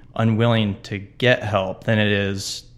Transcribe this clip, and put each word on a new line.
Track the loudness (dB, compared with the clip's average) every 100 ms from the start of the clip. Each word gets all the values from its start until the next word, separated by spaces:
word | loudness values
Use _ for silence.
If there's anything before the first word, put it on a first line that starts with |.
| -10 -2
unwilling | 2 2 2 2 0 -2
to | -8 -10
get | -10 0 2 2
help | 0 -2 -2 -4
than | 0 2
it | 2
is | 2 0 -4 -8 -12 -14